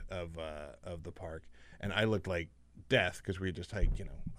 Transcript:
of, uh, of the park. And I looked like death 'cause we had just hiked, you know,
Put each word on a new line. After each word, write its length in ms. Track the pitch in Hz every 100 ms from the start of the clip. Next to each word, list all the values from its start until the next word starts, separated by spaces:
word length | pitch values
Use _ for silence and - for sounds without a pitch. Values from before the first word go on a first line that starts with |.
| -
of, 260 | 95 85 82
uh, 300 | 80 76 73 -
of 200 | 92 85
the 80 | 87
park. 320 | - 85 80 - - - -
And 140 | 101
I 120 | 98 110
looked 200 | 104 95
like 220 | 87 80 - - - -
death 320 | 127 92 -
'cause 160 | - 90
we 100 | 95
had 60 | 76
just 160 | 87
hiked, 280 | 104 87 -
you 60 | 82
know, 140 | 71 -